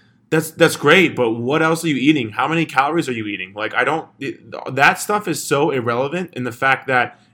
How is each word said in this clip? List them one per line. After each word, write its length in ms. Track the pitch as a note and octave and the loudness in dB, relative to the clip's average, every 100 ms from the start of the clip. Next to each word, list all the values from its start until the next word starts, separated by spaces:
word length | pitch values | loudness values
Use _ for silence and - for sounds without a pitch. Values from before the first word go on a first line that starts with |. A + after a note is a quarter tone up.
| _ _ _ | _ _ _
that's, 220 | D#3 D#3 | -2 -2
that's 240 | - D#3+ - | 2 2 4
great, 400 | C#3+ F#3 D#3 A#2 | 4 6 4 2
but 160 | A#2 | -2
what 320 | A#2 A#2+ D#3 | 0 -2 0
else 200 | D#3+ E3 | 0 0
are 40 | E3 | -2
you 80 | C3+ | 2
eating? 340 | C#3+ D3+ A2 | 2 2 0
How 180 | G#2+ C#3 | -4 -2
many 180 | E3 D3+ | 0 0
calories 440 | C3 C#3+ E3 C3 | 0 0 0 -2
are 40 | |
you 120 | A#2 G#2 | -4 -6
eating? 280 | F#2+ F#2 | -8 -10
Like, 200 | G2+ A2+ | -8 -4
I 100 | A#2 | -2
don't, 260 | B2+ D#3 - - | 0 -2 -6 -12
it, 200 | C3+ - A2+ - - C3 | -10 -10 -14 -12 -6 2
that 240 | D3+ F#3+ | 2 2
stuff 280 | - G#3 F#3+ | -2 -2 -2
is 160 | D3 | -6
so 280 | - C#3+ D#3 | -2 0 2
irrelevant 640 | C3+ A#2 A#2 C#3 F3 F3 - | 0 -2 -2 -2 -6 -8 -8
in 80 | |
the 80 | B2 | -8
fact 360 | A2+ C3+ B2+ C3+ | -2 0 0 0
that 320 | B2 A#2 - _ | 0 0 -6 _